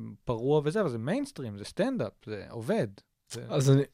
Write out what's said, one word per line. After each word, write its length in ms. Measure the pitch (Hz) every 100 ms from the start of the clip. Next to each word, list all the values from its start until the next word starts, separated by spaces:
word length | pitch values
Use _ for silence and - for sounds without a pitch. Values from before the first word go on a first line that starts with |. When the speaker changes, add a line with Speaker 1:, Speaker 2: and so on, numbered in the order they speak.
| 113 107
Speaker 1:
פרוע 360 | - 117 127 151
וזה, 160 | 147 190
אבל 80 | 185
זה 100 | 117
מיינסטרים, 600 | 117 247 285 - 123 101
זה 60 |
סטנדאפ, 480 | 101 - 220 254 110 - -
זה 180 | 107 92
עובד. 360 | 117 113 220 120 98 - _ -
זה 140 | 117 123
Speaker 2:
אז 220 | 156 135
אני, 120 | 135 139